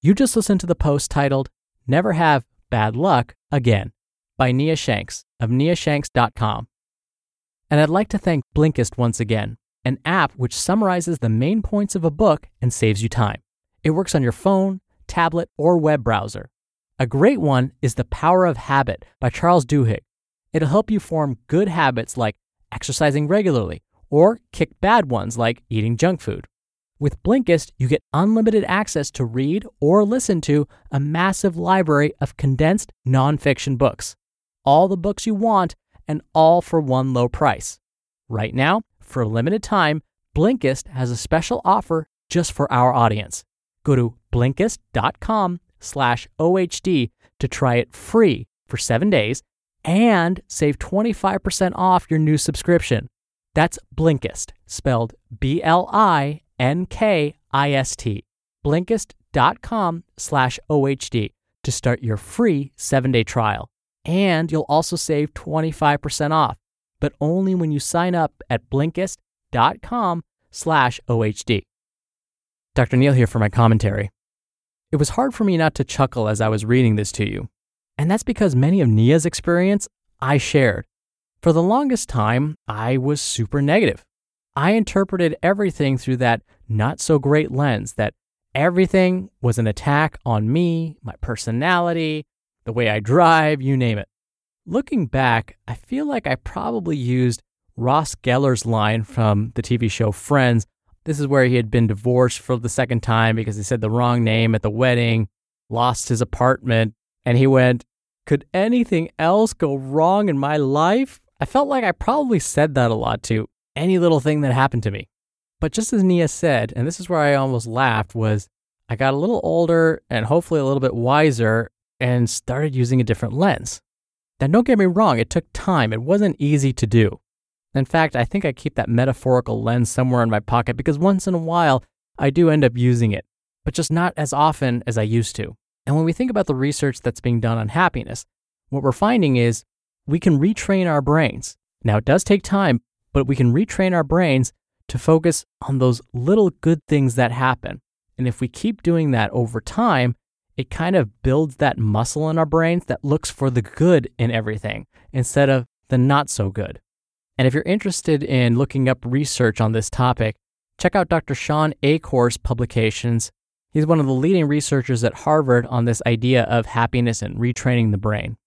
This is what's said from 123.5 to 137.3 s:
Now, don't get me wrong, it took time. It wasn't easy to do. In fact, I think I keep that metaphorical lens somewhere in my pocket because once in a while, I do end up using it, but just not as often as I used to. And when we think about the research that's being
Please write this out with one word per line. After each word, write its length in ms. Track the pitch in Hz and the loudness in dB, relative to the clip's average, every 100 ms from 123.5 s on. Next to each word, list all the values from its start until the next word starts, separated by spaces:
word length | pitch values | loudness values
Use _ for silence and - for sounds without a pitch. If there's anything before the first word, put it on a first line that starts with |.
| 156 113 - _ _ _ _ _ _ | 0 -6 -14 _ _ _ _ _ _
Now, 60 | 139 | 0
don't 200 | 190 247 | 2 4
get 120 | 240 | 4
me 80 | 185 | 2
wrong, 320 | 175 214 123 | 4 2 2
it 120 | 117 | 0
took 140 | - - | -2 -6
time. 400 | - - 175 113 | -8 -2 0 0
It 100 | 110 | -2
wasn't 340 | 127 196 202 - | 0 2 2 0
easy 340 | 143 147 135 | 0 2 2
to 140 | 123 113 | 0 2
do. 340 | 117 104 - _ _ _ _ _ | 4 2 0 _ _ _ _ _
In 100 | 139 | -4
fact, 300 | 135 165 160 | 0 0 0
I 100 | 127 | 0
think 200 | 120 202 | -2 -2
I 80 | 170 | -4
keep 240 | 131 143 - | -6 -8 -6
that 120 | 120 | -2
metaphorical 760 | 117 131 127 127 127 123 110 | 0 0 -2 0 0 0 -4
lens 280 | 113 120 117 | -2 0 0
somewhere 320 | - 127 123 | 0 0 2
in 80 | 117 | 2
my 100 | 107 | 0
pocket 360 | 101 120 117 120 | 0 -2 -2 -4
because 220 | 135 143 | -2 0
once 280 | 180 196 190 | 0 0 0
in 80 | |
a 40 | 180 | -4
while, 440 | 160 170 165 131 - _ _ - | -2 0 2 2 -2 _ _ -2
I 120 | 139 | -2
do 180 | 139 165 | 4 4
end 160 | 151 | 6
up 120 | 135 123 | 2 2
using 340 | 120 120 117 | 2 4 2
it, 140 | 101 - _ _ _ | -2 -8 _ _ _
but 100 | - | -6
just 160 | - 160 | -4 -2
not 220 | 160 180 - | 0 0 -2
as 160 | 147 | -4
often 520 | 135 151 151 131 120 117 | 2 2 2 -2 -2 -2
as 100 | 113 | -2
I 60 | |
used 320 | 107 117 110 - | 0 0 -2 -6
to. 200 | - 95 _ _ | -10 -12 _ _
And 120 | - 143 | -2 0
when 80 | |
we 80 | 160 | 0
think 180 | 165 254 | -2 -2
about 160 | 214 185 | -2 -2
the 80 | |
research 460 | 135 139 147 143 127 | 0 -2 0 -2 -2
that's 200 | 123 - | -6 -4
being 200 | 127 | -2